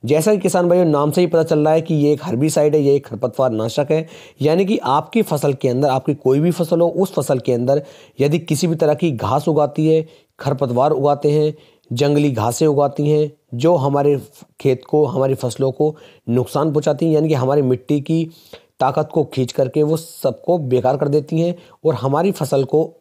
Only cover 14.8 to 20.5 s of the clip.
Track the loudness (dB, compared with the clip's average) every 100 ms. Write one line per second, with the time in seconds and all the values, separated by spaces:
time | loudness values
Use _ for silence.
14.8 | 0 0 0 0 -2 -2 -4 -2 -4 0
15.8 | -2 -2 -20 _ -2 -2 -2 -2 0 0
16.8 | -2 0 0 0 0 0 0 0 0 -2
17.8 | -2 -4 0 -4 -4 -10 -20 -20 _ _
18.8 | -2 -2 -2 -2 -2 -4 -4 -2 -2 0
19.8 | 0 -2 -6 -6 -6 -4 -2